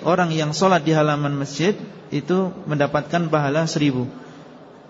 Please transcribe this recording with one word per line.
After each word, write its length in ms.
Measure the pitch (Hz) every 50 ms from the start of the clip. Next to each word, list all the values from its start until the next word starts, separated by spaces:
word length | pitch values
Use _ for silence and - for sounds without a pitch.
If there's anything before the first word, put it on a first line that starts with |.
| - 156
orang 240 | 175 180 180 165
yang 240 | 160 160 156 151 151
sholat 320 | - 196 190 185 170 143 156
di 80 | 160
halaman 400 | 156 151 151 147 147 147 143 143
masjid 400 | 139 139 135 - - 160 196 208 - - - - - - -
itu 480 | - 147 139 - 180 185 190 180 180 - - 151
mendapatkan 560 | 151 143 143 143 151 151 - - - 175 170 160
pahala 400 | 156 151 147 135 143 156 165 160
seribu. 400 | - 165 147 143 127 127 123 147 - - - - - - - - - - - - - - - -